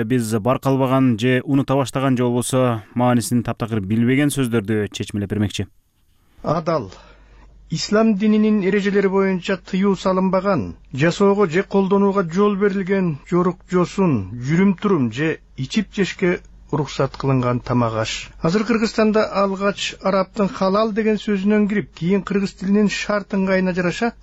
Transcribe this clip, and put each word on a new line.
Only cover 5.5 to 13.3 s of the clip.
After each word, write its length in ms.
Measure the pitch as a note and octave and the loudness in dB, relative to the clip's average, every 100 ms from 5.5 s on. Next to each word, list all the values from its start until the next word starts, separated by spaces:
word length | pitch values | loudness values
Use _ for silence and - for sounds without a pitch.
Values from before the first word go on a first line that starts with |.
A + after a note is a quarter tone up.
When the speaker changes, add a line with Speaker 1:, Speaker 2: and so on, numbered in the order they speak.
| - F#2+ _ _ _ _ _ _ - | -4 -10 _ _ _ _ _ _ -10
Speaker 2:
Адал. 480 | - E3 E3 D#3+ F#2+ - - - - - - - - | -4 -2 -2 -4 -4 -14 -20 -20 -20 -20 -20 -20 -10
Ислам 460 | D#3+ - G#3 A3+ F#3+ | -8 0 2 2 2
дининин 480 | G#3+ G#3+ G#3+ G#3+ | 2 4 4 2
эрежелери 420 | F#3 G3+ G3 G3+ F#3+ | 2 0 0 0 2
боюнча 520 | G3 F#3+ F#3 F#3+ F#3 | 2 0 -2 -4 -6
тыюу 360 | - F#3 G3+ | -4 0 0
салынбаган, 800 | F#3+ G3 F#3 F#3 F#3+ G3 E3+ F2+ - - | 0 0 0 2 2 0 0 -2 -10 -10
жасоого 540 | C3 E3 E3+ G3+ G3 G3 | -2 0 4 4 4 2
же 160 | E3+ | 0
колдонууга 600 | - G3 F#3+ G3 G3+ G3 | 0 0 2 2 2 0
жол 320 | E3+ F3+ G#3 G3 | -2 0 2 2
берилген 640 | G3+ G3 F3+ G3 F3 C#3+ - | 0 0 -2 0 0 -4 -2